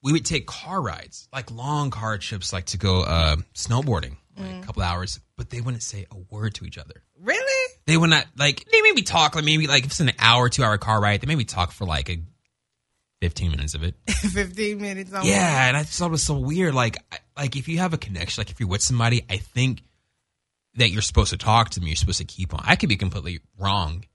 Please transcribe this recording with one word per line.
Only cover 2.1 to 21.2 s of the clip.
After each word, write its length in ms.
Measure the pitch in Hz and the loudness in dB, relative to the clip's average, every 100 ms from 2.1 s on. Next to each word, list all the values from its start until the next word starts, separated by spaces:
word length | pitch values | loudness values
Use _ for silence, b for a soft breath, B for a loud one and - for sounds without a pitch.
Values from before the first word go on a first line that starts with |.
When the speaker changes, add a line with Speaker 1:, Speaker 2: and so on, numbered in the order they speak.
| 107 | -4
Speaker 1:
trips, 340 | - 104 - | -6 -6 -6
like, 140 | 95 85 | -6 -6
to 100 | 92 | -2
go, 240 | 98 92 | 2 2
uh, 340 | - 82 78 76 - | 2 2 4 2 -2
snowboarding, 640 | - - 117 143 104 - 71 _ - | -10 0 0 2 0 -2 -12 _ -14
like, 120 | 190 | -12
Speaker 2:
Mm. 140 | 185 | -10
Speaker 1:
a 20 | 185 | -10
couple 160 | - | -4
hours, 380 | 87 87 92 - _ - | -2 -2 -6 -10 _ -14
but 140 | 120 | -10
they 100 | 120 | -6
wouldn't 220 | 120 120 | -6 -6
say 240 | - 101 92 | -8 -10 -14
a 80 | 101 92 | -18 -14
word 220 | 107 110 - | -6 -6 -6
to 100 | - | -12
each 140 | - | -14
other. 240 | 76 - _ _ | -18 -20 _ _
Speaker 2:
Really? 540 | 190 381 539 523 508 - - | -2 -2 0 0 -2 -4 2
Speaker 1:
They 100 | 165 | 4
would 140 | 165 | 6
not, 160 | 156 - - | 4 2 -2
like, 300 | 147 - - | 0 0 2
they 100 | 453 | 6
maybe 220 | 427 330 | 6 4
talk, 320 | - 170 151 165 | 2 2 2 2
like, 100 | 151 | 2
maybe, 220 | 156 151 | 2 4
like, 160 | 139 131 | 2 2
if 60 | |
it's 80 | - | 0
an 140 | 139 - | 0 4
hour, 320 | 113 120 123 | 6 6 4
two-hour 300 | - 120 107 | 2 2 2
car 200 | - 110 | 2 2
ride, 220 | 104 104 | 4 0
they 60 | 127 | 0
maybe 180 | 156 113 | -2 -2
talk 260 | - 87 | -2 -4
for, 140 | - 92 | -4 -4
like, 240 | 76 69 | -4 -4
a 100 | 85 82 _ _ _ _ _ _ _ _ _ | -8 -10 _ _ _ _ _ _ _ _ _
fifteen 320 | 87 - 87 | -4 -2 -2
minutes 240 | 73 73 71 | -2 -4 -4
of 80 | |
it. 100 | 85 - | -6 -6
Speaker 2:
<laughs> 80 | - | -4
Fifteen 720 | - 208 185 190 180 214 208 | -2 0 -2 -4 -2 -4 -2
minutes 320 | 202 190 190 | -6 -8 -8
only. 160 | 190 190 | -2 2
Speaker 1:
Yeah, 380 | 196 175 139 127 | 4 4 4 4
and 100 | 139 | 2
I 40 | |
just 160 | 151 - | -2 -2
thought 80 | 175 | 0
it 40 | |
was 120 | 160 | 0
so 160 | - 143 | 0 0
weird. 340 | 131 165 180 | 0 0 2
Like, 240 | 131 117 110 _ | 2 0 -2 _
I, 60 | - _ - | -18 _ -6
like, 180 | 139 135 | -4 -4
if 120 | 131 | -4
you 100 | 165 | -2
have 160 | 180 | -2
a 40 | 160 | -2
connection, 420 | - 90 - - | -6 -6 -6 -4
like, 80 | 104 | -6
if 100 | - | -4
you're 100 | 101 | -2
with 120 | 98 | 0
somebody, 420 | - 123 117 117 - | 0 2 4 2 0
I 80 | 95 | -6
think 460 | - 120 131 123 _ _ _ _ _ _ _ _ _ 117 | -4 0 0 -2 _ _ _ _ _ _ _ _ _ 2
that 140 | 117 | 2
you're 120 | 101 | 2
supposed 280 | - - | 2 2